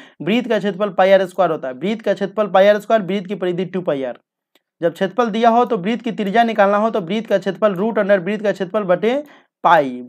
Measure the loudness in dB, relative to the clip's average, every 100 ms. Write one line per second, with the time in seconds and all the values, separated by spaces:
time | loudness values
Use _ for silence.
0 | -20 _ -2 -2 0 -2 -2 -4 -4 2
1 | 4 4 2 0 0 0 -6 -6 -6 -4
2 | -4 -2 -4 -4 2 4 6 4 2 0
3 | 0 -6 -6 -6 -4 -4 -4 -6 -4 -4
4 | -4 -10 _ _ _ _ _ _ -4 -2
5 | -4 0 -2 2 2 4 2 -2 -4 -4
6 | -6 -4 0 2 0 2 2 2 0 -4
7 | -4 -6 -2 -2 -2 -2 -2 0 -2 -2
8 | 0 0 0 -4 -4 -4 -4 -4 -2 0
9 | 0 -2 -6 -20 _ _ 4 4 2 -6